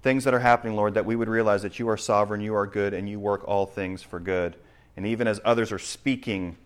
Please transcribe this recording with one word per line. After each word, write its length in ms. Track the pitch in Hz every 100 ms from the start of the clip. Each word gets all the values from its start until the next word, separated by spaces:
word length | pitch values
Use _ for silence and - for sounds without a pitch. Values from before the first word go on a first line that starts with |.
things 200 | 131 135
that 100 | 131
are 60 | 123
happening, 360 | 123 120 117 107
Lord, 180 | 104
that 120 | 101 98
we 100 | 117
would 120 | 110
realize 340 | 113 107 101
that 160 | 98 -
you 100 | 117
are 80 | 107
sovereign, 440 | - 104 104 104
you 140 | 104
are 120 | 107 101
good, 280 | 104 101
and 140 | 95 101
you 100 | 104
work 240 | 101 101 -
all 180 | 101 95
things 360 | - 95 92
for 180 | - 87
good. 360 | 87 92 87 - - - _ -
And 100 | 101
even 200 | 113 117
as 140 | 104
others 280 | 110 117 110
are 60 | 98
speaking 800 | - - 139 131 127 98 87 82